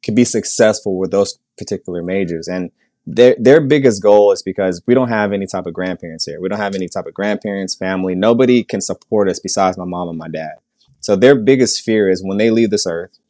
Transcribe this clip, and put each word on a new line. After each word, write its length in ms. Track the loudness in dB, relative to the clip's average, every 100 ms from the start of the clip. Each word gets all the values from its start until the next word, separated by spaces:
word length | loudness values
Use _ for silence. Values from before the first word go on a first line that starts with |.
could 120 | -2 2
be 80 |
successful 720 | 2 0 -4 2 2 2 -4 -4
were 100 | -2
those 300 | 0 -2 -4 _ _
particular 440 | -10 -10 -8 -8
majors. 460 | -4 -4 -4 -6 -6
And 220 | -8 -8 _ _ _
their, 300 | -10 4 4 6
their 220 | 6 4
biggest 400 | 4 2 2 2
goal 280 | 4 6 6
is 100 | 2
because 380 | -4 -2 -2 -2 2
we 80 |
don't 140 | 2 2
have 240 | 0 0
any 140 | -2 -4
type 200 | -6 -8
of 80 |
grandparents 500 | -6 -6 -6 -12 -12
here. 160 | -10 -8
We 80 | -6
don't 100 | -4
have 140 | -4 -4
any 120 | -6
type 180 | -8 -10
of 80 |
grandparents, 600 | -6 -4 -4 -4 -6 -6
family. 400 | -6 -4 -4 -4
Nobody 480 | 0 2 2 4 2
can 180 | 0 -6
support 480 | -6 -10 _ 0 0
us 120 | -2
besides 360 | -6 0 0 -2
my 80 |
mom 240 | -8 -8 -8
and 80 | -10
my 100 | -10
dad. 260 | -10 -10 -14 _ _ _ _
So 160 | -4 4
their 180 | 6
biggest 480 | 6 4 2 2 -2
fear 240 | -2 2 2
is 140 | 0
when 140 | -4 0
they 120 | 2
leave 200 | 2 2
this 160 | 0 -4
earth 320 | -6 -10 _